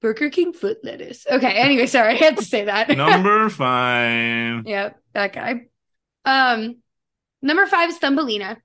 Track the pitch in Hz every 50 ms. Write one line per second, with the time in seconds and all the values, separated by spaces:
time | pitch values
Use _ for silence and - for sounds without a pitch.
0 | - 226 220 220 294 294 285 - 349 349 339 - - 196 220 - - - - -
1 | - - - - - - - - 240 247 196 208 240 277 285 254 233 262 - 262
2 | 226 214 240 233 320 311 311 - 233 - - 220 208 208 196 208 226 - 294 139
3 | 143 160 - 180 185 202 208 214 220 220 214 - 139 127 127 123 123 123 123 120
4 | 120 117 117 117 117 117 117 117 117 117 117 117 113 113 104 98 101 104 - _
5 | _ _ _ - 202 196 196 - - - 254 240 240 _ _ _ _ _ _ _
6 | _ _ _ _ _ 269 269 269 262 254 240 226 220 226 240 _ _ _ _ _
7 | _ _ _ _ _ _ _ _ - 269 302 349 392 370 392 359 339 339 339 339
8 | - 277 277 277 320 254 214 208 196 190 226 - _